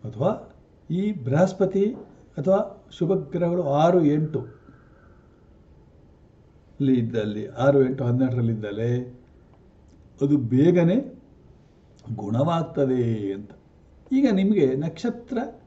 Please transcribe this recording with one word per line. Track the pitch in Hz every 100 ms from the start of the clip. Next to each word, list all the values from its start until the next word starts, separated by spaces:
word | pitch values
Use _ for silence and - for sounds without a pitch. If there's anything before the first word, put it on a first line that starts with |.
ಅಥವಾ | 113 113 170 - - - _ _ -
ಈ | 170 208
ಬೃಹಸ್ಪತಿ | 190 120 147 190 - 190 196 208 - - - - -
ಅಥವಾ | 151 196 - - -
ಶುಭ | - 165
ಗ್ರಹಗಳು | 185 139 170 170 180
ಆರು, | 147 143 170 180
ಎಂಟು | 147 151 151 131 120 - - - - - - - _ _ - - _ - - _ - _ _ _ _ _ _ -
ಅಲ್ಲಿ | 139 127
ಇದ್ದಲ್ಲಿ, | 113 113 104 104 101
ಆರು, | - 135 139
ಎಂಟು, | 127 131
ಹನ್ನೆರಡರಲ್ಲಿ | 123 123 131 117 117
ಇದ್ದಲ್ಲಿ | 107 104 104 117 123 123 123 - - - - - _ - - - -
ಅದು | 143 143
ಬೇಗನೆ | 117 127 160 180 170 220 285 - - - - - _ _ _ _ 117
ಗುಣವಾಗ್ತದೆ | 107 101 117 160 165 160 - 135 127 117 110 98
ಅಂತ. | 98 104 - _ - - - -
ಈಗ | 269 269
ನಿಮಗೆ | 190 190 208 135
ನಕ್ಷತ್ರ | 135 160 - 240 226 - 240 277 -